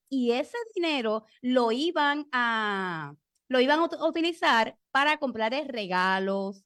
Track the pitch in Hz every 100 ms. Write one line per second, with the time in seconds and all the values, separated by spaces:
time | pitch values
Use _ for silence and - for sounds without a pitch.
0 | _ 269 240 240 294 480 453 370 339 285
1 | 220 220 - _ 247 254 233 240 330 320
2 | 285 294 294 247 233 226 214 196 185 160
3 | 143 143 _ _ - 254 262 302 330 320
4 | 320 330 330 339 330 233 220 - _ 262
5 | 294 302 269 220 220 262 285 247 190 180
6 | 185 190 190 196 196 196